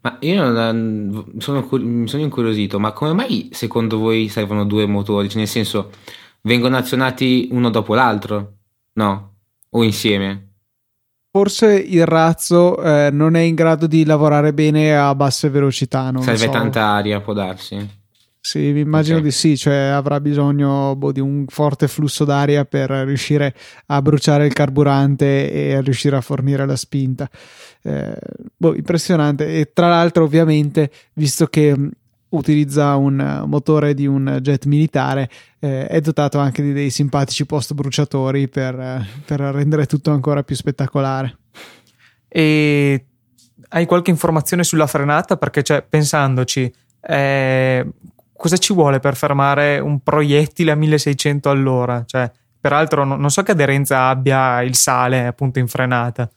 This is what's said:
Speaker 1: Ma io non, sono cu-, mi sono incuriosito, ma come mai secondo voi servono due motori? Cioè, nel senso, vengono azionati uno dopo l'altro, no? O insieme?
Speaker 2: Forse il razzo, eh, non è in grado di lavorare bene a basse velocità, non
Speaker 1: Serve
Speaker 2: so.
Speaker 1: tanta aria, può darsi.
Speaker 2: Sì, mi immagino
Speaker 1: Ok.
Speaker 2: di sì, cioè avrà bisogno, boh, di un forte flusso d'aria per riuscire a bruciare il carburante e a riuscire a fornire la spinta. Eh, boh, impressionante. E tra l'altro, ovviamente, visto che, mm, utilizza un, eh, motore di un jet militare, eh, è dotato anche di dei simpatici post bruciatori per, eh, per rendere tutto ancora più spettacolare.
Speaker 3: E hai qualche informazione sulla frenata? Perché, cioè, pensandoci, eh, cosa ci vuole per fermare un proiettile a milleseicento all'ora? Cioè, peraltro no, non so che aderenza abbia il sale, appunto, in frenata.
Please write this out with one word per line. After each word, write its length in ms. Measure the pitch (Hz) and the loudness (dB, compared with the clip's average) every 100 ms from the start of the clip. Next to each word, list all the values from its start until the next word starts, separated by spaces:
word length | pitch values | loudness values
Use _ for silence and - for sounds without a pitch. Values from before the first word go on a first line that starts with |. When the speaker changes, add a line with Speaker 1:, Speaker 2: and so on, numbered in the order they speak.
Speaker 1:
Ma 140 | 123 127 | -8 -6
io 220 | 151 196 135 | -2 0 0
non, 800 | 117 113 113 113 107 101 107 - - | 0 -2 -2 -4 -4 -6 -8 -10 -12
sono 260 | - 139 | -6 -6
cu-, 140 | 131 135 | -4 -4
mi 300 | 120 120 113 | -2 -4 -4
sono 140 | 143 | -4
incuriosito, 560 | 151 139 113 107 101 98 | -4 -2 -2 -2 -2 -2
ma 120 | 107 | -4
come 200 | - 151 | -4 -2
mai 360 | 180 262 123 - | -2 -2 -4 -6
secondo 460 | - 113 117 113 110 | -10 -6 -4 -2 -2
voi 300 | 110 113 110 | 0 0 -2
servono 360 | 107 101 104 | -4 -4 -2
due 220 | 101 104 104 | 0 0 0
motori? 420 | 101 101 101 101 | -2 -2 -2 -2
Cioè, 100 | 110 | -4
nel 100 | 104 | -4
senso, 420 | 117 101 107 - - - - - _ | -2 -2 -4 -6 -16 -20 -20 -20 _
vengono 340 | 110 120 123 131 | -2 0 2 0
azionati 720 | 127 127 131 127 131 127 120 | -2 -2 -2 0 0 2 0
uno 180 | 123 123 | 0 0
dopo 240 | 110 107 | 0 0
l'altro, 580 | 110 127 101 - 104 101 - _ _ _ | 2 2 0 -4 -8 -8 -16 _ _ _
no? 400 | 110 104 98 101 _ _ _ _ | -2 -2 -2 -10 _ _ _ _
O 120 | 117 | 0
insieme? 640 | 113 101 113 101 98 98 98 _ _ _ _ _ _ _ _ | 0 0 0 0 -2 -8 -16 _ _ _ _ _ _ _ _
Speaker 2:
Forse 420 | 196 196 - 220 | 0 0 2 4
il 300 | 202 - 175 | 4 2 2
razzo, 760 | 165 165 165 165 - 175 175 - | 4 4 2 0 2 4 4 2
eh, 280 | 170 147 147 | 2 4 2
non 240 | 143 156 165 | 2 2 4
è 40 | |
in 140 | 165 | 2
grado 320 | 165 165 160 160 | 2 2 2 2
di 180 | 160 | 2
lavorare 480 | 156 151 151 147 151 | 4 4 4 4 2
bene 420 | 147 151 151 151 147 | 2 2 4 4 4
a 160 | 143 | 2
basse 340 | 139 139 - 151 | 2 0 0 0
velocità, 600 | 143 139 - 135 135 131 | 2 0 0 -4 -2 -2
non 120 | 131 | -2
Speaker 1:
Serve 220 | 127 113 117 | 0 0 0
Speaker 2:
so. 40 | |
Speaker 1:
tanta 340 | 127 110 113 | 0 0 0
aria, 360 | 107 104 104 104 | 2 0 0 -4
può 120 | 101 | -4
darsi. 680 | 104 95 92 - 101 104 - _ _ _ _ | -6 -6 -8 -12 -12 -12 -16 _ _ _ _
Speaker 2:
Sì, 280 | - 156 143 | -8 -2 -2
mi 80 | 147 | 0
immagino 380 | 147 156 156 165 | 0 0 2 0
Speaker 1:
Ok. 40 | |
Speaker 2:
di 80 | 151 | 0
sì, 260 | - 160 139 | 0 2 2
cioè 160 | 151 | 2
avrà 460 | 139 139 143 143 143 | 2 2 0 0 -2
bisogno, 760 | 147 147 143 143 143 139 139 135 | 0 0 2 2 0 0 -2 -2
boh, 160 | 139 | -4
di 80 | 135 | -2
un 240 | 139 143 135 | -2 -4 -6
forte 400 | - 147 143 143 | 0 0 2 -2
flusso 380 | - 147 - | 0 -4 0
d'aria 400 | 147 143 143 147 | 0 2 2 2
per 260 | 139 143 135 | 0 -2 -2
riuscire 640 | 135 135 139 - 147 143 - - - - | -2 -2 -4 0 0 0 -4 -20 -20 -2
a 160 | 139 | 0
bruciare 420 | 139 147 - 143 147 | 2 2 4 4 2
il 60 | |
carburante 1000 | 131 143 135 143 139 139 139 139 139 139 | 2 0 2 2 4 2 2 2 2 -2
e 240 | 147 143 135 | -2 -2 0
a 40 | |
riuscire 360 | 135 123 147 135 | 0 0 0 -2
a 40 | |
fornire 460 | 120 143 131 139 139 | -2 -4 -2 -2 -2
la 80 | 135 | -4
spinta. 540 | - 143 131 127 143 - - - - _ | -4 -4 -4 -4 -10 -14 -20 -20 -20 _
Eh, 320 | - 71 52 - - - - _ | -8 -8 -8 -10 -14 -18 -20 _
boh, 180 | 170 | 0
impressionante. 720 | - 151 170 - 170 147 143 151 160 | 0 -2 -4 0 0 2 0 -2 -2
E 100 | 151 | -2
tra 160 | - 170 | 2 4
l'altro, 360 | 170 170 170 | 4 4 2
ovviamente, 680 | 160 156 160 151 147 147 143 _ _ | 2 4 4 2 2 0 -2 _ _
visto 320 | - 147 - 160 | -4 -2 0 0
che, 320 | - 151 139 | 4 2 2
mm, 100 | 143 - _ _ _ | -2 -8 _ _ _
utilizza 640 | 165 139 147 143 143 143 139 | -4 2 2 2 0 2 2
un, 240 | 139 135 | 2 0
eh, 260 | 139 143 147 | -2 -4 -2
motore 480 | 147 151 156 147 | -2 2 2 2
di 120 | 139 143 | 0 0
un 320 | 139 135 135 | 0 -2 -2
jet 220 | 131 139 | -2 -2
militare, 640 | 143 147 160 143 135 135 131 - - _ | 0 2 2 0 -2 -2 -4 -10 -20 _
eh, 260 | 147 135 139 | -6 -6 -2
è 140 | 165 | -2
dotato 380 | 156 151 143 143 | -2 0 0 0
anche 220 | 139 127 | -2 -2
di 100 | 143 | -2
dei 180 | 143 143 | -2 -4
simpatici 560 | - 143 143 135 - 143 | -2 -2 0 -2 -4 -4
post 280 | 151 - | -4 -6
bruciatori 760 | 147 139 139 147 139 131 139 131 | -6 -4 -4 -2 -2 -2 -2 -2
per, 260 | 139 131 127 | -4 -6 -6
eh, 260 | 127 127 101 123 | -8 -8 -8 -12
per 140 | - 143 | -8 -4
rendere 480 | 139 139 143 151 139 | -4 -2 0 0 0
tutto 240 | 147 156 | -2 0
ancora 320 | 147 135 143 | 0 0 -2
più 140 | 135 131 | -2 -6
spettacolare. 800 | - 131 135 143 135 135 131 - _ - - - _ _ _ _ _ | -6 -4 -4 -2 -2 -4 -6 -10 _ -20 -20 -20 _ _ _ _ _
Speaker 3:
E 800 | 165 156 151 151 143 143 139 _ _ _ _ _ _ _ | 0 2 4 2 2 2 0 _ _ _ _ _ _ _
hai 180 | 165 170 | -2 2
qualche 240 | 175 175 | 2 2
informazione 540 | 160 165 160 - 180 | 0 2 0 0 -2
sulla 220 | 170 160 151 | 0 2 0
frenata? 480 | 151 143 147 - 175 | 0 0 0 0 -2
Perché, 260 | 143 - | 0 -2
cioè, 200 | 135 147 | 0 -2
pensandoci, 880 | - 151 147 156 135 127 123 - 127 _ _ _ | 2 0 2 2 2 0 0 -2 -4 _ _ _
eh, 840 | - 143 139 139 131 131 131 127 127 - - _ _ | -4 0 0 0 0 0 0 0 -4 -12 -20 _ _
cosa 220 | - 170 180 | -6 -2 0
ci 160 | - | 0
vuole 260 | 190 147 135 | 2 2 2
per 160 | 143 | 0
fermare 640 | 135 147 139 139 143 147 143 | -2 -2 2 2 2 0 0
un 220 | 143 143 | -2 -4
proiettile 720 | - 147 147 143 151 - 160 | 0 0 2 2 0 0 0
a 20 | |
milleseicento 760 | 151 156 151 147 139 147 143 143 | 2 2 0 0 -2 -2 -2 0
all'ora? 520 | 139 135 127 123 120 117 | 0 0 0 -2 -4 -4
Cioè, 240 | 131 120 _ _ _ | -4 -4 _ _ _
peraltro 440 | 143 143 156 147 | 0 0 2 0
no, 120 | 139 139 | 0 0
non 140 | 143 | 0
so 120 | 139 | 0
che 100 | 196 | 0
aderenza 560 | 180 139 139 139 131 127 | 2 2 2 0 2 2
abbia 540 | 131 131 135 131 123 | 2 0 2 2 0
il 120 | 123 | 0
sale, 520 | 127 - 127 123 127 120 | 0 0 0 0 0 -2
appunto, 320 | - 135 127 | -4 -4 -2
in 100 | 120 | -4
frenata. 600 | - 127 123 120 117 117 | -2 0 0 -2 -4 -8